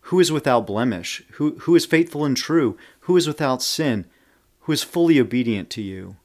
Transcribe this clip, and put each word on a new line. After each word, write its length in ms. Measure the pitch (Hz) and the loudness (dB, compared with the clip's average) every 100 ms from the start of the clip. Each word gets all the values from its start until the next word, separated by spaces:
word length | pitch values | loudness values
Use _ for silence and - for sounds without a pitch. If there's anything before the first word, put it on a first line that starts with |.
Who 160 | - 180 | -2 2
is 120 | 170 | 2
without 340 | 156 139 120 107 | 2 2 0 0
blemish? 560 | 104 123 95 87 - _ | -2 -2 -4 -8 -12 _
Who, 260 | - 151 - | -4 -4 -4
who 160 | - 170 | 2 4
is 100 | 160 | 4
faithful 400 | 165 165 147 147 | 0 0 -2 -2
and 100 | 123 | -2
true? 420 | - 165 139 147 - _ | 0 0 0 -4 -16 _
Who 140 | - 180 | 0 2
is 120 | 151 | 2
without 340 | 147 143 127 | -2 -2 -2
sin? 440 | - - 156 110 87 _ _ _ _ _ | -4 -2 -2 -2 -6 _ _ _ _ _
Who 100 | - | -4
is 100 | 151 | -4
fully 380 | - 175 170 151 | -2 0 4 4
obedient 500 | 117 123 117 104 90 | 4 0 -2 -4 -6
to 120 | - | -10
you? 320 | 101 95 92 98 | -10 -10 -14 -18